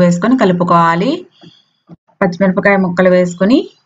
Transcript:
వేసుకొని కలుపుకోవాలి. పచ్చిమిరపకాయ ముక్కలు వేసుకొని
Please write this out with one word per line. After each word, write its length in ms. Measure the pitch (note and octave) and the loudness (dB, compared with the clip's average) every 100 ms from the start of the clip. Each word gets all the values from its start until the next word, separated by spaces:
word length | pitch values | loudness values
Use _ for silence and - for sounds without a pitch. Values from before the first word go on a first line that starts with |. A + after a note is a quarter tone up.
వేసుకొని 320 | F3 F3 A3+ B3+ | 2 2 0 2
కలుపుకోవాలి. 680 | G3+ F3 F3 E3+ E3 E3+ A#3 E4+ - _ E3 _ _ _ _ E3 _ - | 2 0 0 2 2 0 -2 -6 -10 _ -20 _ _ _ _ -20 _ -4
పచ్చిమిరపకాయ 560 | F3 F3 F#3+ F#3+ G3+ G3 F#3+ | -4 -2 -2 0 0 0 -2
ముక్కలు 240 | F3 F#3 F3+ | 0 2 2
వేసుకొని 440 | F3+ F3 F#3+ D4 - _ | 0 -2 0 0 -2 _